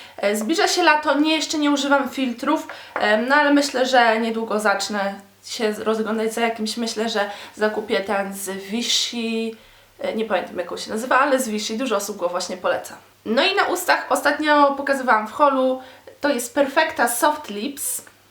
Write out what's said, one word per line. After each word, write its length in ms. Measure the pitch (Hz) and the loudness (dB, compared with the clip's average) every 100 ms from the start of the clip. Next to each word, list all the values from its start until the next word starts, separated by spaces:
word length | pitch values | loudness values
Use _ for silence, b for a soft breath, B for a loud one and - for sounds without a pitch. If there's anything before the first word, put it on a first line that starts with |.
| B - | B -4
E, 200 | 202 214 | -2 0
zbliża 320 | 220 330 381 | 0 2 2
się 140 | 359 | 4
lato, 360 | 339 302 302 277 | 4 4 2 2
nie, 180 | 311 320 | 2 2
jeszcze 220 | 294 311 | 0 0
nie 120 | 294 | 2
używam 380 | 285 277 277 254 | 2 2 2 0
filtrów, 600 | - 254 226 262 302 - B B - | -2 -4 -2 -2 -2 -2 B B -2
em, 280 | 214 220 247 | 2 2 4
no 80 | 285 | 4
ale 160 | 285 | 6
myślę, 320 | 285 285 247 254 | 4 2 0 2
że 340 | 254 233 220 | 4 4 4
niedługo 400 | 226 220 220 214 | 0 -2 -2 0
zacznę 540 | 208 196 - 208 196 196 - _ | 0 0 -2 -4 -4 -6 -12 _
się 280 | - - 220 | -14 -4 -2
z-, 60 | 208 | -2
rozglądać 540 | 220 220 208 220 226 | -2 -2 0 -2 -2
za 60 | 226 | 0
jakimś, 360 | 233 226 214 - | -2 -2 -4 -4
myślę, 320 | 226 214 226 | -4 -2 -2
że 220 | 214 202 B B | -2 -2 B B
zakupię 460 | - 214 214 208 202 | -2 -2 0 -2 -2
ten 340 | 196 202 196 | 0 -2 -2
z 160 | 196 185 | -6 -8
Vichy, 1080 | 196 196 226 233 - - 240 226 226 226 226 B B B - | -8 -6 -4 -2 -2 -2 -4 -4 -2 -4 -8 B B B -10
e, 160 | 185 | -6
nie 100 | 214 | -4
pamiętam, 340 | 220 202 208 220 | -2 -2 -2 -6
jak 140 | - | -8
on 60 | 175 | -8
się 120 | - | -8
nazywa, 280 | 214 254 262 | -6 0 2
ale 200 | 294 262 | 4 2
z 100 | 220 | 0
Vichy, 300 | 214 214 220 | -4 -4 -4
dużo 180 | 262 202 | -2 -2
osób 200 | 202 202 | -2 -4
go 120 | 175 | -4
właśnie 280 | 180 - 185 | -2 -6 -4
poleca. 400 | 185 - - - - _ | -2 -2 -4 -16 -20 _
No 180 | 202 240 | -2 2
i 140 | 370 403 | 2 2
na 60 | |
ustach 440 | - 349 - 302 - | 0 0 0 0 0
ostatnio 640 | 277 285 294 302 294 285 277 | 0 0 0 4 6 6 4
pokazywałam 520 | 277 269 247 214 220 | -2 0 2 2 2
w 40 | |
haulu, 500 | - 294 269 262 262 B B - - | 2 2 4 2 0 B B -20 -4
to 80 | 294 | 0
jest 260 | 240 - | 0 -2
Perfecta 540 | 294 277 - 320 - 233 | 0 2 2 0 2 0
Soft 420 | - 302 294 - | 2 2 0 -4
Lips. 520 | 208 269 285 - - - - _ | -8 -8 -6 -8 -8 -12 -20 _